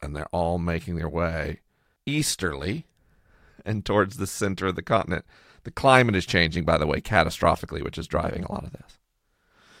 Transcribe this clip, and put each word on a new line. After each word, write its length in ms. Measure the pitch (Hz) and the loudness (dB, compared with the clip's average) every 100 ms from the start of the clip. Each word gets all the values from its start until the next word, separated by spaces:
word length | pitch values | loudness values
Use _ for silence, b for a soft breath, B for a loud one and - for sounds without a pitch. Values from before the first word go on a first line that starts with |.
and 120 | 73 | -10
they're 120 | 73 - | -8 -4
all 320 | 87 85 87 | -2 0 0
making 380 | 85 82 87 82 | -2 -4 -4 -6
their 120 | 80 | -4
way 520 | 85 85 82 76 76 _ _ _ _ | -2 -2 -2 -4 -8 _ _ _ _
easterly 840 | - 147 147 - 90 69 82 147 - _ b b b b b b | -4 -2 0 -2 -4 -4 -4 -6 -8 _ b b b b b b
and 200 | - 110 | -6 -4
towards 340 | - 104 98 - | 2 2 2 0
the 80 | 95 | -6
center 400 | - 101 92 95 | -2 -2 0 -2
of 100 | 85 | -2
the 60 | |
continent. 420 | - 113 - 87 - b b b | 0 0 0 -6 -6 b b b
The 80 | - | -14
climate 420 | - 135 131 120 | 0 6 6 6
is 120 | 98 - | 2 2
changing, 380 | 92 82 82 | 2 2 2
by 140 | 78 80 | 2 2
the 80 | 76 | 2
way, 140 | - | 0
catastrophically, 800 | - 107 82 - 85 - - - | 2 2 2 2 2 2 -2 -8
which 160 | - - | -6 -8
is 80 | 80 | -4
driving 380 | - 82 - | -2 -2 -4
a 80 | - | -6
lot 120 | - | -8
of 80 | - | -10
this. 260 | - - - _ _ _ b b b b b | -14 -20 -20 _ _ _ b b b b b